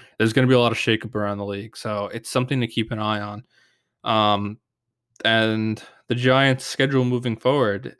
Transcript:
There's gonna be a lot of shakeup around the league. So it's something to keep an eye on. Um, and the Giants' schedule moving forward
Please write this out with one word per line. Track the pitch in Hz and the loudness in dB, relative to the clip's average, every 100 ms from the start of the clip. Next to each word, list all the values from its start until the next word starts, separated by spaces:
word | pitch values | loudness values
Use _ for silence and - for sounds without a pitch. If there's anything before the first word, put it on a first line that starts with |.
| - _ | -20 _
There's | 113 | 2
gonna | 120 127 | 4 4
be | |
a | 127 | 4
lot | 120 | 4
of | 117 | 0
shakeup | - 110 110 | 0 -2 -2
around | 107 104 101 | -6 -4 -4
the | |
league. | 101 101 110 - | -8 -8 -10 -12
So | 110 104 101 | -8 -6 -6
it's | 113 - | -10 -4
something | 127 127 135 | -2 0 -2
to | 117 | -2
keep | - 110 | -2 -4
an | 110 | -4
eye | 107 104 | -4 -4
on. | 104 104 - _ _ _ _ _ | -6 -12 -16 _ _ _ _ _
Um, | 117 110 107 101 101 107 _ _ _ _ _ _ | -2 2 4 2 -2 -8 _ _ _ _ _ _
and | 113 113 110 110 110 110 - _ _ | 2 2 2 0 -2 -4 -10 _ _
the | 120 | 0
Giants' | 127 131 135 131 | 4 4 4 0
schedule | - - 135 135 | -4 -2 0 2
moving | 127 123 123 110 | 0 -2 -4 -2
forward | 123 143 113 101 - | 0 2 0 -2 -8